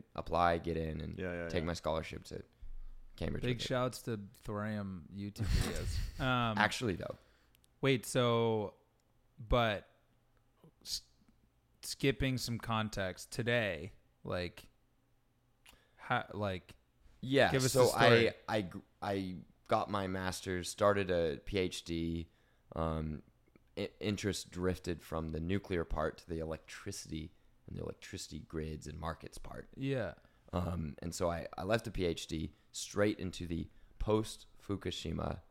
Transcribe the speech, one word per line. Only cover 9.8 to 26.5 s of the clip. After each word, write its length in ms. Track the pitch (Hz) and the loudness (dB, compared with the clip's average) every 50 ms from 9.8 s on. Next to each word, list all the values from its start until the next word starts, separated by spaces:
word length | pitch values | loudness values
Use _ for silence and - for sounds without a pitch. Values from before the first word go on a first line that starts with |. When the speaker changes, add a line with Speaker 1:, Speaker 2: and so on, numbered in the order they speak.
| - - _ _ _ _ _ _ _ _ _ _ _ _ _ _ - 165 - - - | -4 -10 _ _ _ _ _ _ _ _ _ _ _ _ _ _ -20 -20 -20 -16 -10
Speaker 3:
s-, 180 | - - - - _ _ _ _ - _ _ _ _ _ _ _ _ _ _ | -8 -8 -8 -8 _ _ _ _ -20 _ _ _ _ _ _ _ _ _ _
skipping 560 | - - - - - 139 135 - 139 131 131 120 | -10 -10 -4 0 2 2 2 2 2 0 0 0
some 200 | - - 117 107 | -2 -4 -4 -4
context, 720 | - - 113 110 107 104 - 104 98 92 90 - - - | -2 -2 -2 0 -2 -2 -2 -2 -4 -4 -4 -8 -12 -8
today, 600 | - - 117 120 120 120 110 101 87 73 80 104 - - _ _ _ _ - | -4 -2 0 2 2 2 2 0 0 -2 -6 -10 -12 -16 _ _ _ _ -6
like, 400 | 90 92 90 90 87 - - - - _ _ _ _ _ _ _ _ _ _ _ _ _ _ _ _ _ _ - - - - _ _ _ | -4 -2 -2 -2 -4 -6 -12 -18 -20 _ _ _ _ _ _ _ _ _ _ _ _ _ _ _ _ _ _ -20 -20 -20 -20 _ _ _
ha-, 300 | - - - 127 117 - - - | -10 -4 -2 0 0 -2 -4 -4
like, 400 | 98 104 101 95 90 - - - - _ _ _ _ - - - - | -4 -2 -2 -2 -4 -8 -14 -20 -20 _ _ _ _ -20 -20 -16 -10
Speaker 1:
Yeah, 300 | - 127 135 135 117 90 | -4 2 6 6 8 8
Speaker 3:
give 140 | 131 135 131 | 6 4 4
us 80 | 127 | 6
Speaker 1:
so 100 | - 131 127 | 8 8 8
Speaker 3:
the 20 | - | 8
story. 400 | - - 117 117 117 117 113 110 | 8 8 10 10 10 10 8 6
Speaker 1:
I, 40 | - - - - 107 | 2 -2 -4 -2 0
I 40 | 110 | 0
gr-, 160 | 101 85 - 101 - _ _ _ | 0 -2 -6 -12 -14 _ _ _
I 340 | - 107 101 98 95 92 90 80 - - - _ - - | -4 -2 0 0 -2 -4 -6 -10 -12 -16 -20 _ -2 2
got 220 | 117 110 101 - | 2 2 2 2
my 160 | 101 101 98 | 0 0 0
master's, 640 | 95 95 95 92 92 90 - - 95 92 90 87 - | -2 -2 -2 -2 -2 -4 -4 -2 -2 -2 -2 -2 -4
started 420 | - - 104 101 101 101 98 90 | 2 6 8 8 8 6 4 4
a 280 | 90 85 85 80 71 - - | 4 4 4 2 0 -2 -4
P 140 | - - 98 | -2 0 2
H 260 | 92 90 - - - | 2 0 -2 -6 -6
D, 440 | - 85 82 82 85 85 85 82 - _ _ _ _ _ _ _ - - | -4 -2 0 0 0 0 -2 -4 -8 _ _ _ _ _ _ _ -8 -4
um, 460 | - 82 80 78 80 78 78 76 - - - _ _ _ _ - - _ _ _ - | -2 0 0 0 -2 -2 -4 -6 -8 -12 -16 _ _ _ _ -20 -20 _ _ _ -6
i-, 100 | 101 - - - | -6 -6 -6 -4
interest 500 | - 107 101 92 - 101 90 - - - | -2 -2 -2 0 0 -2 -2 -2 -6 -8
drifted 520 | - 90 90 92 90 - - - 87 78 | -4 -2 0 0 0 0 -2 -4 -6 -6
from 300 | - - 85 80 80 80 | -6 -6 -4 -4 -2 -4
the 80 | 78 80 | -4 -4
nuclear 440 | 82 85 98 98 - - 95 85 82 | -2 0 0 -2 0 0 0 0 0
part 340 | - - 78 78 78 - - | 0 0 0 0 0 -2 -4
to 100 | - - | -8 -8
the 100 | 85 80 | -6 -4
electricity 920 | 80 80 | -4 -4